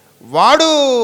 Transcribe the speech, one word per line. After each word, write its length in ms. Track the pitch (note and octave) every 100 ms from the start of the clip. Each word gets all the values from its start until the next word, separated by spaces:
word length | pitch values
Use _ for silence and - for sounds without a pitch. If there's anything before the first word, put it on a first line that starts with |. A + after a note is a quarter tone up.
| _ _
వాడు 420 | A#2 D3 G#3 D4+ D#4+ D4+ C#4 B3